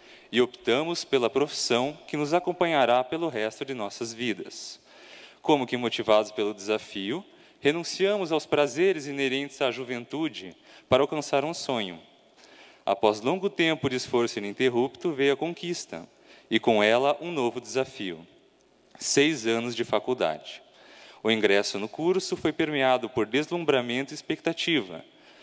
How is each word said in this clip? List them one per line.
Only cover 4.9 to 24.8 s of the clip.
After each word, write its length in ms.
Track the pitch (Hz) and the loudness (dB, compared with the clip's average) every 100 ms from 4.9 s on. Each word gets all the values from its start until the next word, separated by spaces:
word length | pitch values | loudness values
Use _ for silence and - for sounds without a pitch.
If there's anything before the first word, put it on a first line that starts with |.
| - - - - - | -20 -20 -20 -20 -6
Como 260 | - 151 123 | 2 2 2
que 80 | 120 | -2
motivados 560 | 120 - 110 107 110 | -2 -2 4 4 4
pelo 220 | - 104 | 0 -2
desafio, 680 | 104 98 107 - 104 98 151 - - - _ | -2 -2 -2 -2 -8 -6 -6 -8 -20 -20 _
renunciamos 680 | 139 165 165 - 190 208 175 | 0 0 -2 -2 0 0 0
aos 140 | 160 - | -2 0
prazeres 600 | 147 143 123 190 165 143 | 2 2 2 0 0 -4
inerentes 560 | 139 135 131 143 - | -2 -2 -2 -4 -2
à 80 | 135 | -2
juventude 840 | 131 123 123 117 139 160 - 95 80 - - _ | -2 -6 -8 -8 -6 -6 -6 -14 -18 -20 -20 _
para 160 | 127 | 4
alcançar 400 | 139 156 139 143 | 4 0 0 0
um 100 | 147 | 0
sonho. 460 | 170 - 123 98 82 - _ _ _ - - - - - | -4 -4 -4 -4 -8 -18 _ _ _ -20 -20 -20 -8 -2
Após 340 | 101 107 107 | 2 2 2
longo 300 | 113 185 196 | 0 -2 -2
tempo 400 | - 165 156 139 | 0 0 0 -2
de 80 | 127 | -2
esforço 420 | - 123 120 - | 0 0 0 -2
ininterrupto, 720 | 101 101 131 120 127 - - | -8 0 2 2 0 -2 -4
veio 220 | 131 139 | 0 2
a 20 | 139 | 2
conquista, 720 | 160 170 175 175 - 82 - _ _ - _ | -2 -6 -6 -8 -8 -14 -16 _ _ -20 _
e 80 | 110 | 0
com 240 | - 110 | 4 4
ela 360 | 104 117 139 147 | 6 4 4 0
um 140 | 165 | -4
novo 260 | 165 120 123 | -2 -2 -2
desafio. 640 | 117 123 127 - 101 80 85 _ _ _ _ _ _ - | -4 -4 -4 -6 -8 -8 -14 _ _ _ _ _ _ -8
Seis 480 | - - 147 156 110 | 0 4 4 2 0
anos 300 | 113 120 117 | 0 -2 -4
de 80 | |
faculdade. 800 | 117 107 - 127 82 78 - - - _ - - - - | -2 -2 -2 0 0 -2 -10 -18 -20 _ -20 -20 -20 -6
O 80 | 110 | 0
ingresso 480 | 113 104 101 107 101 | 2 4 4 2 -2
no 120 | 107 | -6
curso 480 | - 165 190 - 175 | -2 0 0 -2 -2
foi 160 | 165 | -2
permeado 560 | 147 160 151 131 127 113 | 0 -2 2 4 2 0
por 160 | - 104 | -2 0
deslumbramento 880 | 127 151 175 156 139 123 123 139 | 0 -2 -2 2 2 2 -4 -6
e 20 | 151 | -10
expectativa. 880 | - 160 - 165 - 156 | -8 -4 -4 -2 0 0